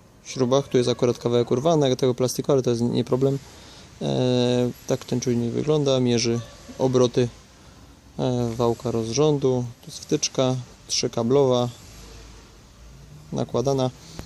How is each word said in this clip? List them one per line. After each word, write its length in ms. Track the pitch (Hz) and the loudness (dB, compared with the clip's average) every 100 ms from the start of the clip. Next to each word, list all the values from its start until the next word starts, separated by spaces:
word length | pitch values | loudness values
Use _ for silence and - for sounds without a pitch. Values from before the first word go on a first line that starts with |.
| - - | -20 -20
śrubach. 440 | - 131 123 135 139 | -10 -2 2 2 2
Tu 80 | 131 | 2
jest 140 | 123 | 2
akurat 280 | 120 123 117 | 2 0 0
kawałek 320 | 120 120 120 | 0 0 2
urwany 460 | 123 156 160 139 127 | 0 2 2 2 2
tego 180 | 131 | 0
plastiku, 380 | 117 127 - 131 | 0 -2 -2 0
ale 100 | 139 | 2
to 80 | 127 | 2
jest 120 | 117 | 0
nie 220 | 120 120 | 0 0
problem. 340 | 113 127 135 139 - - - - - - | 0 0 0 -2 -8 -20 -20 -20 -20 -8
E, 680 | 143 135 127 123 123 123 123 - - | -4 0 0 2 2 2 -2 -4 -4
tak 180 | 135 | -4
ten 160 | - 127 | -2 -4
czujnik 300 | 127 120 117 | -2 -2 -2
wygląda. 500 | 120 127 151 139 131 | -2 0 0 2 2
Mierzy 400 | 123 117 117 117 113 - - - | 2 2 0 -2 -6 -18 -14 -2
obroty, 500 | 131 127 123 131 120 - - - - - - - - - | 2 4 4 2 -2 -4 -20 -20 -20 -20 -20 -20 -16 -4
e, 300 | 135 123 120 113 | -2 -2 -2 0
wałka 340 | 120 113 120 | 0 0 -2
rozrządu. 760 | 113 113 117 156 143 131 127 120 - | -4 -2 0 2 2 2 0 -4 -10
Tu 40 | - | -18
jest 120 | - | -14
wtyczka 580 | - 151 - - 131 127 123 - - | -4 -2 -2 0 0 -2 -8 -16 -8
trzykablowa 800 | - 123 117 117 139 135 123 123 - - - - - - - - - - - - - - - - | -4 -4 -2 2 4 4 2 0 -6 -20 -20 -20 -20 -20 -20 -20 -20 -20 -20 -20 -20 -20 -20 -8
nakładana. 580 | 135 123 123 127 139 127 - - - | -4 -2 -2 0 0 -2 -4 -20 -18